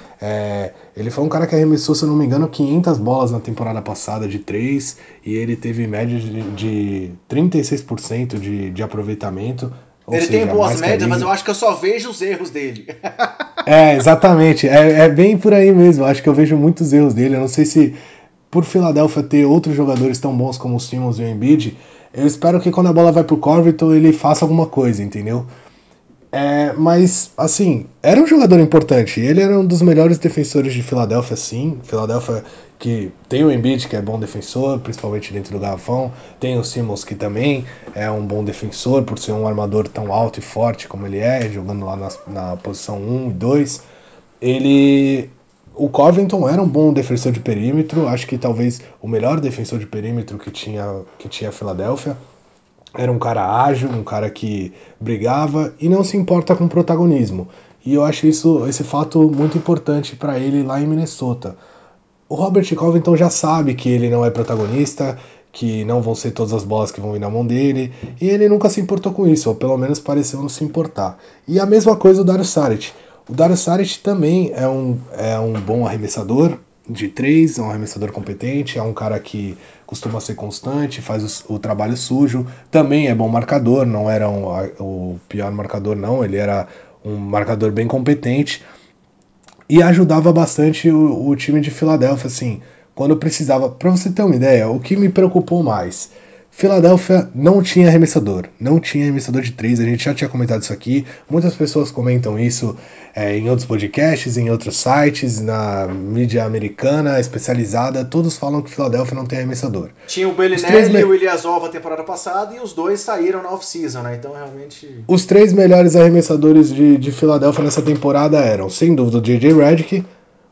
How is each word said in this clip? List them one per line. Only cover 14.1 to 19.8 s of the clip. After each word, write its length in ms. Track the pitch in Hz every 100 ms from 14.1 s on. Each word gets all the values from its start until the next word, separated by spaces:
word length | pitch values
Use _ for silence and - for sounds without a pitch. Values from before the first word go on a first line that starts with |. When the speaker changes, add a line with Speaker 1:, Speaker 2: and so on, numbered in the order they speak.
| 160 185 165 160 - 135
Speaker 1:
É, 340 | 147 156 156
é 80 | 160
bem 280 | 147 196 190
por 160 | 214
aí 180 | 202 196
mesmo. 320 | 180 175 143
Eu 40 | 135
acho 160 | 135
que 60 | 151
eu 40 |
vejo 240 | 143 151 151
muitos 340 | 156 160 151
erros 220 | 147 143
dele. 220 | 110 131 131
Eu 60 |
não 60 | 131
sei 180 | 156 151
se 280 | 160 127 - - - _ _ _
por 140 | 175
Filadélfia 580 | 165 185 170 147 151 151
ter 240 | - 147 143
outros 300 | 160 160
jogadores 420 | 143